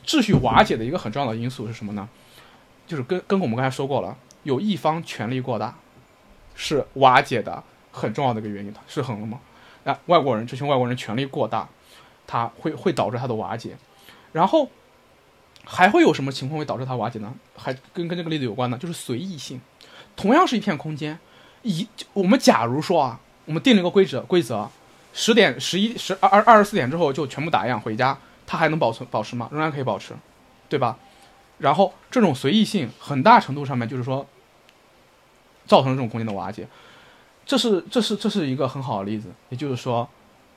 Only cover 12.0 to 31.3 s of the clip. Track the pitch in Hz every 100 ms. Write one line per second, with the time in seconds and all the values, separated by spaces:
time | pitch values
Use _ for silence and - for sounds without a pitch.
12 | - _ - 123 117 - 165 139 196 135
13 | 101 120 127 110 92 117 101 - _ _
14 | - - - 160 185 320 262 - _ _
15 | _ _ _ _ _ - - - 190 339
16 | 277 147 139 131 135 156 151 107 131 123
17 | 107 117 104 - _ - 139 127 _ -
18 | 170 175 165 156 123 104 123 120 170 165
19 | - 135 190 156 - 135 - - - -
20 | - - 202 302 370 226 - 151 156 147
21 | 151 160 _ - - _ 233 165 247 -
22 | - 202 180 254 240 135 117 135 156 170
23 | 131 113 _ _ - 156 277 208 175 196
24 | 180 127 - 180 131 107 113 - - -
25 | _ - - 226 175 127 - 180 226 233
26 | - 190 190 202 220 214 208 202 123 170
27 | 151 135 139 - 160 110 110 110 113 110
28 | 127 139 - - - 165 160 156 151 -
29 | 135 117 104 120 117 147 156 147 127 101
30 | - 113 - _ _ _ - 139 120 113
31 | - - -